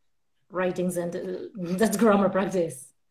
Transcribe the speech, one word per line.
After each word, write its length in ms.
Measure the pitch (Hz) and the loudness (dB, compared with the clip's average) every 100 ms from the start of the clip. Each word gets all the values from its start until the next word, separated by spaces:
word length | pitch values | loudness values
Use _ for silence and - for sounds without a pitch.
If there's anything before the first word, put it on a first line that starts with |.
| _ _ _ _ _ | _ _ _ _ _
writing 400 | 175 185 180 180 | -2 -2 0 -2
sent-, 260 | 175 175 185 185 185 - | -2 -4 -6 -8 -10 -10
<laughs> 240 | 208 170 185 | -10 -4 0
that's 180 | 220 185 | 2 4
grammar 320 | 226 202 190 | 4 6 4
practice. 640 | 190 175 185 165 - - _ _ | 2 0 0 -2 -4 -16 _ _